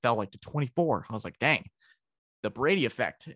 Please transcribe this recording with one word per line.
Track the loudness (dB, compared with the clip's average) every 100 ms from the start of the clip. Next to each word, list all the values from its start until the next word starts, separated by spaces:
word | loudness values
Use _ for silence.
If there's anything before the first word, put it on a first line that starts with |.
fell, | 0 2
like, | -2
to | -8
twenty-four. | -6 -4 -2 2 2 2 -2
I |
was | -8
like, | -8 0
"Dang, | 0 0 -4 _ _ _ _ _ _ _
the | -6
Brady | 0 2 4
effect | 2 0 -4 -4 -14